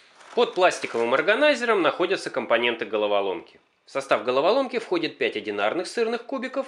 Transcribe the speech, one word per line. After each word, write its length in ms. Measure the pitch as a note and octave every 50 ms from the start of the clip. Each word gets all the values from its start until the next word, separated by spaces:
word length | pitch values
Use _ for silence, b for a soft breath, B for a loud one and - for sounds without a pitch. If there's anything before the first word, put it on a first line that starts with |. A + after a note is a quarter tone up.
| b b b b b - -
под 220 | A3+ A#3+ A3+ -
пластиковым 580 | F3+ F#3 E3+ - - - - - A#2 A#2 A#2 B2+
органайзером 680 | C#3 D3+ F3+ G#3+ B3+ D4 D4+ C#4+ A#3 A#3+ A#3 A3 G3+ E3
находятся 480 | C#3+ - - F3 F3+ G3 - - -
компоненты 540 | - C#3 A2+ - A#2 A#2 A#2+ A#2+ A#2 A#2 A#2
головоломки. 760 | G2+ G#2+ G#2 G#2 G#2 G#2 G2+ G2 G2 F2+ E2 E2 - - _ _ _ _ _ _
В 60 | -
состав 320 | - C#3 C3+ - C#3 A2+ G#2
головоломки 560 | B2 B2 C3+ D3 F3+ A3+ C#4 C4+ A#3+ B3+ A#3
входит 400 | - - F#3 E3 D3+ D3 - -
пять 180 | B2+ G#2+ -
одинарных 480 | G#2+ G2+ G#2+ G2+ G2+ G2+ G#2+ A#2+ E3 F3
сырных 380 | - - A#3 A#3 A3 A#3+ A#3 -
кубиков 420 | - C#4 C4 A3+ B3 - C#4 C4